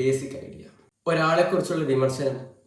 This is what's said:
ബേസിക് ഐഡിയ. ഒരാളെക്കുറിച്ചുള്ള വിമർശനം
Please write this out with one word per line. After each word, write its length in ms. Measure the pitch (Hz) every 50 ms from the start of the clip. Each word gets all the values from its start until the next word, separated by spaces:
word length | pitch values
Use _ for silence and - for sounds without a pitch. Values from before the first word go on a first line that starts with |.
ബേസിക് 360 | 127 131 135 135 - - - - - -
ഐഡിയ. 180 | - - - - - _ _ _ _ _ - 170
ഒരാളെക്കുറിച്ചുള്ള 760 | 165 160 160 160 165 175 175 - 190 180 - - 175 160 151 135 131
വിമർശനം 420 | 131 131 135 - - 143 135 - - - - - - _